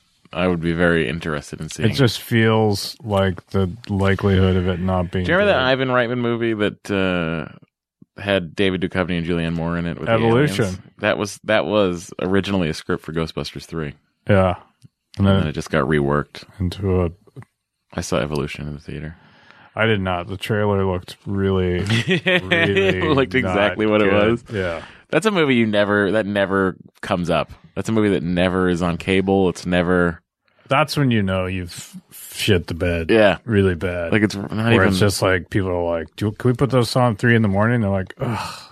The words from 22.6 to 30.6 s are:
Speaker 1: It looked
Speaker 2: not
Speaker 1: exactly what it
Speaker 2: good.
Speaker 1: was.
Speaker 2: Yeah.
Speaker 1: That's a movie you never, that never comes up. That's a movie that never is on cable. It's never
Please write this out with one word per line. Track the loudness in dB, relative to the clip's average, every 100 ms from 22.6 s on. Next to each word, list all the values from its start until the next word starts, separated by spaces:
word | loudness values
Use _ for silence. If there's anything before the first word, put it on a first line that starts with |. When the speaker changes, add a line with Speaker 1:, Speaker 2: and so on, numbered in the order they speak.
| 2 2 0 0
Speaker 1:
It |
looked | 0 2 2
Speaker 2:
not | 0
Speaker 1:
exactly | 0 2 2 2 2
what | 4
it | 4
Speaker 2:
good. | 4 2
Speaker 1:
was. | 0 -4
Speaker 2:
Yeah. | -4 -4 -6 -12 -20 -4
Speaker 1:
That's | -2 0
a |
movie | 0 2
you | 4 2
never, | 2 2 4 2
that | 2 0
never | 0 2 2 2 -2 -14 _
comes | -2 -2 0
up. | 0 -2 -10 -16 -8
That's | -2
a |
movie | 2 4
that | 2
never | 0 0 2 2 2
is | 2
on | 0 -2
cable. | 0 2 4 2 2
It's | 0 0
never | 0 2 2 2 -2 _ _ _ _